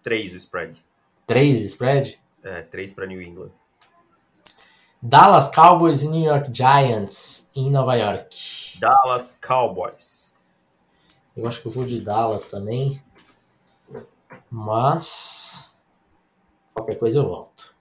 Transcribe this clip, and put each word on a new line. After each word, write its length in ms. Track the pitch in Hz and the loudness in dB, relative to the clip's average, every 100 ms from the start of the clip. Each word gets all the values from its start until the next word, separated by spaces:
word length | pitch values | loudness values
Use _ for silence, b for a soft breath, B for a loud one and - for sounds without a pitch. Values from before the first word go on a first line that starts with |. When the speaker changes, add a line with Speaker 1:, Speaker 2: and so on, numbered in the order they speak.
Speaker 1:
Três 280 | - 113 98 | -4 -6 -6
o 40 | 90 | -14
spread. 500 | - 90 80 80 _ _ _ _ - | -12 -10 -10 -14 _ _ _ _ -2
Speaker 2:
Três 320 | 117 147 120 | 4 4 4
o 60 | |
spread? 580 | 101 - 123 143 - - _ _ | -2 -4 0 0 -2 -12 _ _
Speaker 1:
É, 180 | 95 87 | -14 -14
três 300 | 82 95 95 | -12 -12 -12
pra 140 | - 95 | -10 -12
New 120 | 92 | -12
England. 320 | 87 87 - _ _ _ _ _ _ _ _ _ - b b b b b | -16 -18 -20 _ _ _ _ _ _ _ _ _ -20 b b b b b
Speaker 2:
Dallas 480 | 120 143 190 175 - | 4 8 8 8 4
Cowboys 540 | - 165 170 165 139 | 8 8 8 4 2
e 60 | 151 | 0
New 140 | 160 | 0
York 280 | 160 143 135 | 0 0 -2
Giants 960 | 113 127 143 131 110 101 - - - - 135 | 0 4 4 4 0 -4 -6 -6 -6 -10 -6
em 160 | 131 | 0
Nova 240 | 139 131 123 | 0 2 0
York. 840 | 104 101 - - - - - - | 0 -4 -10 -14 -12 -12 -16 -4
Speaker 1:
Dallas 600 | 110 131 131 123 - - - | 2 4 4 -2 -6 -12 -2
Cowboys. 840 | 127 113 92 87 - - - - _ _ _ _ _ _ _ _ _ _ - | 0 0 -4 -10 -12 -18 -18 -20 _ _ _ _ _ _ _ _ _ _ -10
Speaker 2:
Eu 120 | 117 | -8
acho 120 | 117 | -8
que 80 | 117 | -10
eu 40 | |
vou 140 | 120 120 | -8 -6
de 140 | 117 | -6
Dallas 520 | 98 107 117 104 - | -4 -2 -2 -4 -8
também. 520 | 101 101 123 139 139 _ _ _ _ _ _ _ _ _ - - _ _ - _ | -10 -6 -4 -4 -6 _ _ _ _ _ _ _ _ _ -20 -20 _ _ -20 _
Mas 1160 | 113 107 110 131 165 - - - - - - - _ _ _ _ _ _ _ _ _ _ | -12 -4 0 0 0 -4 -4 -4 -6 -8 -12 -18 _ _ _ _ _ _ _ _ _ _
qualquer 260 | - 113 104 | -12 -8 -4
coisa 180 | 117 139 | 0 0
eu 80 | 101 | 0
volto. 480 | 95 - - - _ | -6 -14 -20 -20 _